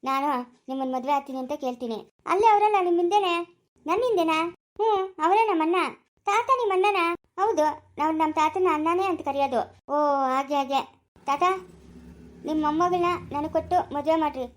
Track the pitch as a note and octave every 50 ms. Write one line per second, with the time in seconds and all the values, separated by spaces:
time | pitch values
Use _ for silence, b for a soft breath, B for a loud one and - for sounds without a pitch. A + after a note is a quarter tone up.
0 | - C4 C4 C4+ C#4 D4 C#4+ B3 B3 B3 - _ _ - C4 C4+ C4+ C4 B3+ B3+
1 | A#3+ C4+ D4 C#4 C#4 C#4 C4 C4 C4 B3+ D4 D4 C#4+ B3+ B3+ A#3+ C4 A3+ A3 G#3
2 | - _ _ _ _ - E4+ F#4+ A4 A4+ G#4 G#4 G#4 G#4+ G#4 G4 F4+ F4+ E4+ E4+
3 | F4+ F4 G4 G#4 G4 F4+ E4+ E4+ F4 F4 - _ _ _ _ _ _ D4 E4+ G#4
4 | B4+ B4+ A4+ F4+ E4 D#4+ D#4+ D#4+ E4 F4 F4 _ _ _ _ - G#4 A4 G#4+ F#4+
5 | F#4+ F#4+ F#4+ - D#4 E4 F#4+ G#4+ A#4 A4 F#4+ D#4+ D#4 D#4+ F4+ F#4 D#4+ B3+ A#3 -
6 | _ _ _ _ _ - G4+ A4 A#4+ B4 C5+ B4 A#4+ G#4 F#4+ F#4 F#4+ G#4 G4+ F#4+
7 | E4+ E4+ F4 - _ _ _ - F#4+ A4 G#4 D#4 D4+ D#4 D4+ - _ _ _ -
8 | D4 D#4+ D#4+ D#4 D#4+ D#4 D#4 E4 D4+ D#4 D#4 G4 F#4 F4+ D#4 D4+ D4+ E4 F4 F4+
9 | F#4+ F#4+ F4 - - C#4+ C#4 C#4 C#4 C4+ B3+ A3+ - - - _ _ - C4+ D4
10 | D4+ D4 C#4+ C#4 C4+ C4 B3+ C4 C#4 C4+ D4 C#4+ C4+ C4 C#4 C4+ - - _ _
11 | _ _ _ - _ - C#4+ C#4+ F4 F#4 F#4+ F#4 F#4 - - - - - - -
12 | - - - - - - - - - - D#4 D#4 D4+ D4 D4+ D#4 F4 F4+ F4+ F4+
13 | F4 F4 F4 F4 - - - C#4+ D4+ D#4 D#4 D#4+ D#4+ - F4+ F4+ - - C4+ C#4+
14 | C#4 D4+ D#4+ D#4+ D#4+ D4 - B3+ B3 A#3+ -